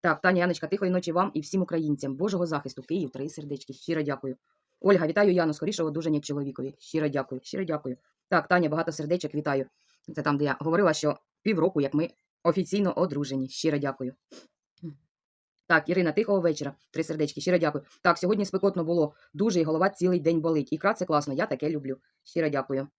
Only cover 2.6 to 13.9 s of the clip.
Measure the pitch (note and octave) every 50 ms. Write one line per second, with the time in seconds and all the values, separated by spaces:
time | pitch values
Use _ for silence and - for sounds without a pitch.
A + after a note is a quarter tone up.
2.6 | - C3+ - - B2+ - D#3+ G3 F3 C3 - C3 C3+ D#3 - - D3+ D3 C#3+ C3+
3.6 | - _ C3+ - - - E3+ D#3+ D3+ C#3+ C#3+ C3+ - C3+ B2+ _ _ _ _ _
4.6 | _ _ _ _ - F#3 G3+ F3+ E3 D#3 E3 G#3 G#3 G#3 F3 F3+ E3+ D#3+ D3+ -
5.6 | - E3+ G#3+ - E3 D#3 D3 D#3+ D#3+ E3+ D#3 D3 D3 - D3 D3 C#3+ C#3 B2+ -
6.6 | C3 C3+ C#3 _ - - - D#3+ D#3 D3 C3+ C#3 C3+ - C#3 B2+ _ - - F#3+
7.6 | F#3+ D#3+ D#3 D3+ - C3+ B2+ - _ _ _ _ _ _ - E3+ D3+ - F#3 F3+
8.6 | F3 D3+ D3+ D#3 E3 - D3+ - D#3 D3 E3 F3+ - D3 - D3 D3+ D3+ C#3 C3+
9.6 | C3+ B2+ _ _ _ _ _ _ _ - D#3 - D3 D#3 D3 C#3 D3 C#3+ C3+ -
10.6 | - D#3+ D#3+ F3 G#3 F3 D#3 - - D3+ - - _ _ _ _ _ G#3 A3 E3+
11.6 | D#3 - - D3+ C#3 C3+ - D3 D#3+ - - _ _ _ _ _ _ E3+ E3 F#3+
12.6 | F#3 - - G#3 G3+ F#3 - - F3 F3+ D3 D3 D3 C3+ C3+ C3+ C3 C3 - -
13.6 | - D#3+ D3 C#3+ C#3+ C#3